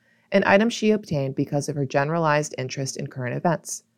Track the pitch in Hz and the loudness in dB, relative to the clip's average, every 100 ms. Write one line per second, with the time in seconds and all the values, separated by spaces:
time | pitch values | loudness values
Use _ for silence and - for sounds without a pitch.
0 | _ _ - 196 - 202 233 - 214 214 | _ _ -2 2 6 6 4 2 2 2
1 | 214 147 135 - - 143 139 147 139 147 | 0 -4 -2 -2 -2 -2 -2 -4 -2 0
2 | 143 170 160 147 147 - 131 - 135 - | 0 0 2 2 0 -6 -8 -6 -8 -6
3 | 143 135 123 139 175 151 - - _ | -8 -6 -6 -2 -2 -2 -6 -14 _